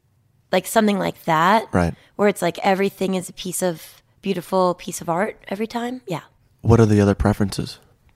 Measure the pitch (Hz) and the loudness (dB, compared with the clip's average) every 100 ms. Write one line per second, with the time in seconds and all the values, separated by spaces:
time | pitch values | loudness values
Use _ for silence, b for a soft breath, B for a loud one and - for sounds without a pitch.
0 | _ _ _ _ _ 185 - 226 214 202 | _ _ _ _ _ -2 0 2 2 0
1 | 170 - - 156 175 220 - 98 85 b | -4 -4 0 2 4 2 2 0 0 b
2 | b - 202 196 175 - - 190 196 - | b -2 0 0 -4 -2 0 0 0 -2
3 | 190 190 175 - 185 - 185 160 - - | -4 -4 -6 -12 -10 -4 -4 -4 -12 -20
4 | _ _ 196 190 - 190 180 170 - - | _ _ -6 -6 -2 0 0 -2 -8 -10
5 | 170 165 214 - - 196 220 233 240 254 | -6 -4 -4 -8 -12 -8 -6 -6 -8 -8
6 | - 226 - _ _ _ 107 113 110 104 | -8 -10 -10 _ _ _ 4 6 6 6
7 | 101 98 101 104 101 - - - _ _ | 4 2 0 0 -2 -4 -10 -14 _ _
8 | _ | _